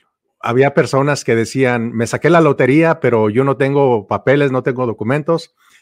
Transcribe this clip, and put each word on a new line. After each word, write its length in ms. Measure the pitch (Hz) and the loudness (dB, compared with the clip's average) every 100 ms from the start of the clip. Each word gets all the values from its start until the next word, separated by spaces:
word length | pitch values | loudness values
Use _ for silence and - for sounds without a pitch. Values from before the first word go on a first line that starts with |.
| _ _ _ _ | _ _ _ _
había 360 | 113 120 139 | -4 0 2
personas 500 | 139 127 135 143 139 | 2 0 0 0 -2
que 100 | - | -2
decían, 580 | 113 110 135 127 120 117 | -2 -2 -2 0 0 -4
"Me 140 | 113 117 | -4 -4
saqué 240 | 123 151 | -2 2
la 100 | 170 | 4
lotería, 600 | 156 139 131 143 165 160 | 4 2 2 2 2 0
pero 300 | 131 117 107 | 0 0 0
yo 120 | 107 | 0
no 140 | 139 127 | 0 0
tengo 500 | 135 143 139 117 98 | 0 0 2 0 -2
papeles, 460 | 101 - 139 143 | -4 0 0 0
no 100 | 131 | -2
tengo 240 | 127 123 123 | -4 -4 -4
documentos." 720 | 107 107 139 147 165 - _ _ _ | -4 -4 -4 -2 -4 -6 _ _ _